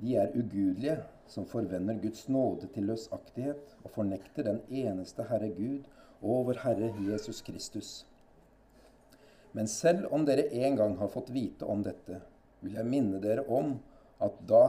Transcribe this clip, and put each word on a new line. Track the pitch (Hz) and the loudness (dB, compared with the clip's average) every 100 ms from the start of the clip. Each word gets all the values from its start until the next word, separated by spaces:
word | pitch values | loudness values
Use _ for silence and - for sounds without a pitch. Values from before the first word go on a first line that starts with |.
De | 117 131 | 0 2
er | - | 2
ugudelige, | 120 110 98 95 92 139 160 - - - | 2 -2 2 2 2 0 -2 -4 -16 -14
som | - - | -10 -6
forvender | 117 98 90 95 110 | -4 -2 -2 -2 -2
Guds | 107 - - | -4 -6 -2
nåde | 131 120 87 92 | 2 2 0 -6
til | - 104 | -4 -2
løsaktighet | 113 - 110 - - 139 143 - - | -2 -6 -12 -10 -6 -6 -6 -10 -20
og | - | -10
fornekter | - 101 95 - - 117 | -4 -2 -4 -6 -4 -2
den | 107 - | -2 -4
eneste | 135 120 92 - - 113 | -4 -2 -4 -6 -8 -2
Herre | 110 104 | -2 0
Gud | 92 117 139 - - - - | -2 -4 -4 -8 -20 -20 -6
og | 104 127 123 | 0 2 2
vår | 123 | 0
Herre | 131 101 113 104 98 | 0 0 0 -2 -2
Jesus | 107 110 113 - | -2 -4 -10 -12
Kristus. | 87 - 107 - - - - - - - - _ - - - - - - - - | -12 -10 -10 -10 -14 -18 -20 -20 -20 -20 -20 _ -20 -20 -20 -20 -20 -20 -20 -12
Men | 110 110 | -6 -4
selv | - 165 180 - | 2 4 4 2
om | 147 147 | 0 4
dere | 139 - 120 | 4 2 2
en | 135 131 | 2 4
gang | 104 92 | 2 2
har | 101 | -4
fått | 113 - | -4 -6
vite | 127 107 - - | -4 -4 -4 -4
om | 104 98 | -2 -2
dette, | - - 90 - - _ - | -6 -10 -12 -14 -20 _ -14
vil | 92 107 | -8 -4
jeg | 117 | -2
minne | 139 104 98 | 2 0 0
dere | 101 117 123 | 0 0 2
om | 123 151 127 - - - - | 0 0 -2 -8 -20 -20 -4
at | - - - | -4 -4 6
da | - | 8